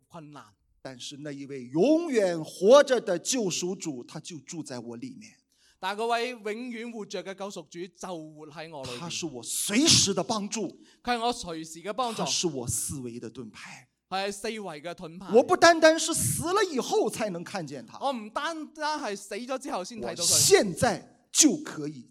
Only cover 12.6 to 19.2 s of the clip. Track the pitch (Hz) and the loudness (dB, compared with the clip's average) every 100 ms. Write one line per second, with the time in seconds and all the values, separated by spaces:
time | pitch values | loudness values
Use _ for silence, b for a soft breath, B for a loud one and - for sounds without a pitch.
12.6 | 120 - - 151 123 117 120 123 113 95 | -4 -4 -4 -6 -8 -10 -12 -12 -14 -16
13.6 | - - - _ _ 185 202 202 220 220 | -18 -18 -20 _ _ -4 -4 -4 -8 -8
14.6 | 196 151 147 170 180 170 196 214 320 359 | -8 -10 -10 -10 -12 -14 4 6 6 8
15.6 | 339 339 320 320 320 330 - - 294 381 | 8 10 8 6 2 0 0 0 0 2
16.6 | 392 269 220 403 294 - 214 170 170 202 | 2 0 0 2 2 0 -4 -4 -6 -8
17.6 | 151 135 117 107 254 254 214 302 294 330 | -8 -10 -14 -6 -4 -4 -6 -6 -6 -6
18.6 | 302 - 302 302 269 202 | -10 -8 -4 -4 -4 -8